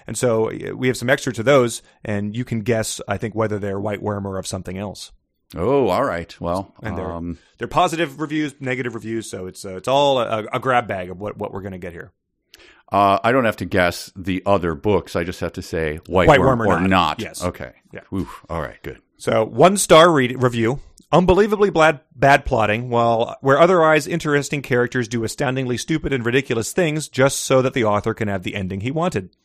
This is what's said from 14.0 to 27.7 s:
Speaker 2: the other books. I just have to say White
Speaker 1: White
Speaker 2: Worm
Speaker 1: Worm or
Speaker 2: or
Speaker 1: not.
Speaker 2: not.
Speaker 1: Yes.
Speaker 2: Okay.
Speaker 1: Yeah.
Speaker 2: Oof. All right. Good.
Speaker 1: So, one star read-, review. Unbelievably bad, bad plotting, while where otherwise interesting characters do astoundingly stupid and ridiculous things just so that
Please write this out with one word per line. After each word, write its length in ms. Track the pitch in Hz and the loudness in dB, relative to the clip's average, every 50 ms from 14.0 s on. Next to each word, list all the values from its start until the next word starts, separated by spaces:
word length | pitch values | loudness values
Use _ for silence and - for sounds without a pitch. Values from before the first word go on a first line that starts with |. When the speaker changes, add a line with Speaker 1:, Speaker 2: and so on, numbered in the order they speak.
| - - - | -12 -16 -16
Speaker 2:
the 280 | 101 87 98 90 92 - | -10 -6 -4 -4 -2 0
other 300 | 101 101 95 85 85 80 | 0 0 2 2 -2 -4
books. 400 | 73 - 107 101 87 - - - | -2 -2 0 0 0 0 -2 -4
I 80 | 95 85 | -4 -4
just 160 | 87 87 - | -4 -6 -6
have 140 | 95 82 - | -6 -6 -6
to 100 | 92 92 | -8 -10
say 360 | - - 85 80 78 76 78 - | -6 -4 -4 -4 -4 -4 -6 -8
White 220 | - 82 92 90 156 | -2 2 4 6 6
Speaker 1:
White 120 | 147 135 | 6 6
Speaker 2:
Worm 200 | - - 127 120 | 6 4 2 2
Speaker 1:
Worm 100 | 110 101 | 2 2
or 40 | 90 82 | 2 2
Speaker 2:
or 20 | |
Speaker 1:
not. 80 | 92 95 | 2 2
Speaker 2:
not. 320 | 95 92 85 76 76 - | 4 4 2 2 0 -4
Speaker 1:
Yes. 220 | 107 87 - - - | -8 -12 -10 -6 -6
Speaker 2:
Okay. 280 | 92 - - 78 60 - _ _ _ | -6 -6 -6 -14 -16 -18 _ _ _
Speaker 1:
Yeah. 100 | - 98 - - - | -20 -20 -16 -8 -6
Speaker 2:
Oof. 320 | 98 82 - - - _ - | -6 -6 -6 -10 -18 _ -10
All 120 | 82 82 | -8 -8
right. 160 | 76 58 50 - - | -8 -8 -10 -14 -16
Good. 180 | 71 64 - _ _ _ _ | -16 -16 -16 _ _ _ _
Speaker 1:
So, 280 | - - 123 113 113 | -4 -2 0 0 0
one 320 | - 113 113 151 185 202 190 | 0 2 4 4 6 6 4
star 340 | - - 180 156 165 180 | 4 6 8 8 10 8
read-, 320 | 165 143 127 117 127 - 123 | 6 4 2 0 0 0 0
review. 360 | 127 117 117 113 113 131 131 - - _ _ _ - | 0 0 2 0 0 0 -2 -8 -18 _ _ _ 2
Unbelievably 600 | 143 160 180 180 185 185 214 214 214 196 208 202 | 2 4 6 6 6 4 4 2 4 2 2 2
bad, 300 | 156 165 156 160 156 139 _ _ _ | 4 4 4 4 4 2 _ _ _
bad 300 | 120 139 139 143 143 - | 2 4 6 6 6 4
plotting, 460 | - 131 113 110 104 104 113 123 127 | 2 0 2 2 2 0 -2 -2 -2
while 440 | 120 117 117 117 117 113 117 - - - | 0 2 2 2 2 2 0 -2 -4 -4
where 180 | - 135 135 139 | 2 2 6 6
otherwise 460 | 165 175 190 175 160 156 156 156 143 | 6 6 6 6 6 6 4 4 2
interesting 560 | 175 165 165 - 151 143 143 135 - - 143 | 0 -6 -4 -2 0 0 0 0 -2 -6 -8
characters 460 | 127 - 131 123 120 123 - 127 117 110 | -4 -2 0 0 0 0 -2 -4 -4 -2
do 160 | 120 117 113 | -4 -4 -4
astoundingly 540 | 107 - - 147 131 131 135 131 123 123 110 | -4 -4 -4 -4 -2 -2 -2 -2 -4 -4 -6
stupid 360 | - - 160 151 151 151 139 | -4 -2 -4 -2 -2 -2 -4
and 100 | 127 113 | -2 -2
ridiculous 480 | 120 120 135 131 - 127 113 110 - | 2 0 0 0 0 -2 -2 -2 -2
things 360 | - - 180 156 147 156 143 - | -2 -2 0 0 0 -4 -6 -6
just 320 | - 127 131 139 - - | 0 2 2 2 2 -2
so 240 | - - 135 131 123 | -2 2 2 4 4
that 100 | 131 | 2